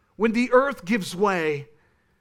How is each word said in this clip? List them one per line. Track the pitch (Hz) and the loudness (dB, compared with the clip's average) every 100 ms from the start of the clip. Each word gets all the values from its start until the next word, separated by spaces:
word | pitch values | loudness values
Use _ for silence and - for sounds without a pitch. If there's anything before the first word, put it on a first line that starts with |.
| _ - | _ -2
when | 220 | 0
the | 226 233 | 0 2
earth | 254 277 240 | 4 2 -4
gives | 170 208 175 175 | -4 -4 -4 -2
way, | 202 185 156 147 135 _ _ _ _ _ | 0 0 -2 -4 -8 _ _ _ _ _